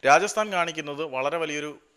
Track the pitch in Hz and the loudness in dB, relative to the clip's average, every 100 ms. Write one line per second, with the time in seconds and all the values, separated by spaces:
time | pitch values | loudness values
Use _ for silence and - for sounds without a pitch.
0 | 131 151 202 214 214 185 170 160 147 143 | 8 6 6 -2 -2 -2 -2 -4 -8 -6
1 | 160 131 135 165 156 147 147 147 _ | -6 -2 -2 -2 -4 -4 -8 -12 _